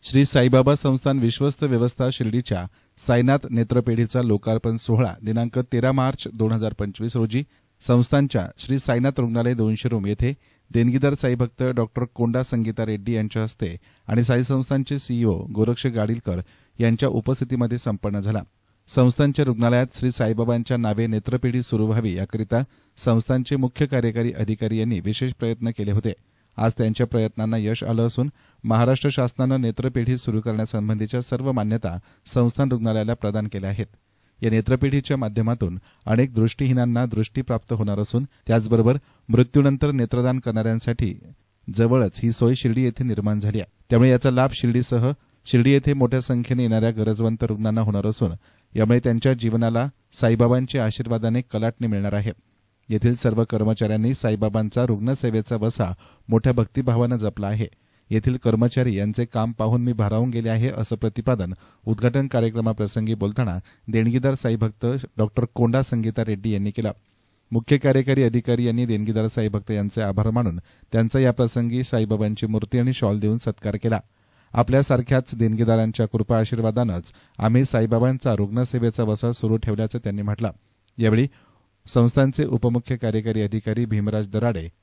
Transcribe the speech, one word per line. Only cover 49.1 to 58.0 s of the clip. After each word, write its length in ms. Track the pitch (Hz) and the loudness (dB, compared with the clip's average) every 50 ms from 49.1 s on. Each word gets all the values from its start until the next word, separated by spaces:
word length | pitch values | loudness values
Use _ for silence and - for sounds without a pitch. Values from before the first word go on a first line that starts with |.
| 117 113 - 139 131 | 0 2 2 2 0
जीवनाला 540 | 123 117 113 110 117 117 113 113 117 123 139 - _ _ _ - | 2 0 0 0 2 0 2 0 0 -2 -2 -6 _ _ _ -8
साईबाबांच्या 720 | - - 113 113 113 120 120 120 127 127 123 - 139 117 | 0 2 2 4 4 4 4 4 2 0 -2 -4 -2 -2
आशीर्वादाने 560 | 107 107 - 120 117 117 117 110 113 113 123 | -2 -2 -4 -4 -4 -4 -2 0 0 0 -2
कलाटणी 460 | 127 _ - 107 110 117 113 _ 120 113 | -2 _ -4 -4 -2 -4 -4 _ -4 -2
मिळणार 260 | 107 98 98 101 101 | -2 -2 -2 -2 -2
आहे. 180 | 104 101 110 - _ _ _ _ _ _ _ _ _ _ _ | -2 -4 -4 -6 _ _ _ _ _ _ _ _ _ _ _
येथील 260 | 110 107 - 117 123 | -4 2 2 2 0
सर्व 280 | 117 - 127 107 110 113 | 2 0 0 2 2 0
कर्मचाऱ्यांनी 680 | - - 110 107 107 110 - 113 107 110 107 110 117 135 | 0 0 0 0 0 0 0 0 -2 0 0 0 0 -2
साईबाबांचा 720 | - - 120 107 104 104 107 101 110 110 104 - 120 123 | 0 0 -2 0 0 -2 -2 0 -2 -2 -2 -2 -2 0
रुग्णसेवेचा 720 | 123 113 101 107 120 139 131 - 120 110 110 104 - 120 | 0 0 -2 -2 -2 -2 -2 -2 -2 -2 -2 -2 -2 -4
वसा 380 | 110 104 113 - - 113 90 92 - - - _ _ _ - | -2 -2 -2 -2 -2 -2 -4 -4 -8 -12 -20 _ _ _ 0
मोठ्या 240 | 113 113 - 135 123 | 0 2 4 2 2
भक्तिभावानं 640 | 120 113 - _ 139 131 123 117 117 120 120 123 117 | 2 0 -2 _ -4 0 0 2 2 2 0 0 0
जपला 300 | 107 104 101 - 101 98 | -2 -4 -4 -4 -4 -2
आहे. 200 | 104 107 110 92 _ _ _ _ _ _ | -2 -2 -4 -6 _ _ _ _ _ _